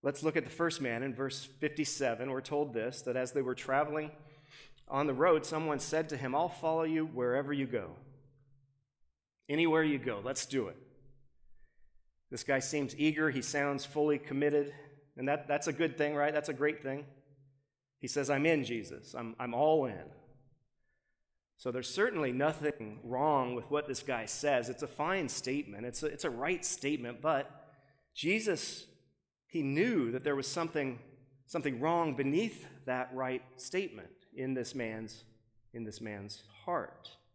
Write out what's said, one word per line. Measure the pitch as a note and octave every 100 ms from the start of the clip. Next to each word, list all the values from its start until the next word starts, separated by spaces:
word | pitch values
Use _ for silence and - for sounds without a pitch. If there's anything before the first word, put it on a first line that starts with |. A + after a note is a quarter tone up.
Let's | C#3 C#3
look | D#3 D#3+
at |
the | D3+
first | - E3+ -
man | C3+ A#2
in | C3+ A#2
verse | C3+ B2+ - -
fifty-seven. | D3+ D3+ D3 - C3+ A2+ C3
We're | C3
told | C3+ D3 D3
this, | A#2 A2+ C3
that | - B2
as | B2+
they | C#3+
were | B2+ B2+
traveling | - C3+ D3+ D3+ D3+ - - - - - - - -
on | C3+ D3
the |
road, | C3 E3+ D#3+
someone | - D#3+ D#3+ C#3
said | - D#3 D#3+
to | C#3+
him, | C3 C3+
"I'll | E3+
follow | - E3 D#3+
you | D#3+ D#3+ D#3
wherever | B2 B2 B2+ C#3
you | C#3+ C3
go." | A#2 F2 E2 - - - _ _ - _ _ _ _ _ _ _ _ -
Anywhere | D3 E3 D#3+
you | D#3 C#3+
go, | A#2+ G#2
let's | A2 C3+ -
do | C3+ G#2
it. | D2+ - - - - - _ - - - _ - - _ _ _
This | A#2+
guy | - C3+
seems | C3 D3 C3+ C#3+
eager. | D3+ D#3 D#3
He | C3+
sounds | A#2+ D3 C#3+ C#3 -
fully | D3+ D3+ D3
committed. | - C#3 D3 D3 C#3+ - - - - -
And | C3
that, | D3+ -
that's | C#3+ E3
a |
good | C#3 E3 C3
thing, | D3 D3
right? | D3
That's | D3+ D3
a |
great | C3+ D3 D3+
thing. | C3+ C3+ C#3+ - _ - - _ _ _ _ _
He | B2+
says, | C#3+ C3+
"I'm | C#3 D#3
in, | D#3+ A#2+
Jesus. | A#2 G2+ - - B2+
I'm, | A#2 A2+
I'm | B2 A#2
all | D3+ D#3 C3
in." | F#2+ D2 - - - _ _ _ _ _ _ _ _ _ _ _ _
So | B2+
there's | B2 A#2+
certainly | - G#3+ G3 C#3
nothing | B2 D3 D#3 D3+ - A2 G#2+
wrong | A#2+ B2+ D3+ C#3+ B2 B2
with | -
what | D3 D3
this | C3
guy | - B2 A2
says. | - D3 C3 A#2
It's | B2
a | C#3+
fine | - D3+ F#3+ D3
statement. | - - C#3 D3 G2+ B2
It's | A2+
a, | D#3
it's | C#3+ E3
a |
right | A#2+ C#3+ F3+
statement. | - - C#3 D3+ A#2+ A#2+
But | D3 C#3+ C#3+ - - - _ _ _
Jesus, | - D3+ G#3+ A3 E3 - - - - _ _ _ _ _
he | E3+
knew | C#3 C#3+ A3+ G#3+ A#2+
that | B2
there | C3+ C#3
was | C3+
something, | - E3 D#3+ C3+ A#2+ - - - _ _
something | E3+ D3 A#2+
wrong | D3 E3+ E3 C3
beneath | C#3 D3+ A3+ - - - -
that | B2+ B2+
right | B2+ C3 B2+ - -
statement | - F#3 G3 G#2+ F2 - _ -
in | C3
this | C3 A#2 C3+
man's, | A2+ A2 A2 - - - _ _ _
in | A#2
this | A2 G2+
man's | A2 G#2 G2+ - - - -
heart. | F3 G#2 - - - _